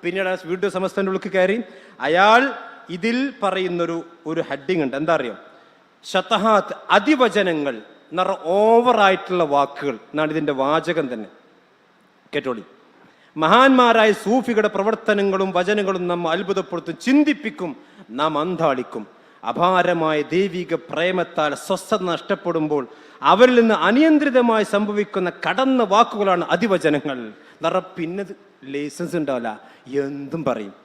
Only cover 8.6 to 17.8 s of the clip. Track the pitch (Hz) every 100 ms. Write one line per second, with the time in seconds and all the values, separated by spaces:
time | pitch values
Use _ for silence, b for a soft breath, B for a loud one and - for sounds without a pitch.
8.6 | 214 233 247 226 196 190 - 180 160 143
9.6 | 139 - 143 113 - 147 156 156 151 135
10.6 | 135 160 156 165 139 117 104 - _ _
11.6 | _ _ _ _ _ _ _ 147 127 117
12.6 | 92 _ _ _ b b b - 156 214
13.6 | 269 254 247 226 220 196 - 247 247 220
14.6 | 208 202 202 214 - 202 202 190 190 180
15.6 | 180 208 190 190 175 175 170 170 196 190
16.6 | 185 175 165 165 - 277 294 294 220 -
17.6 | 180 127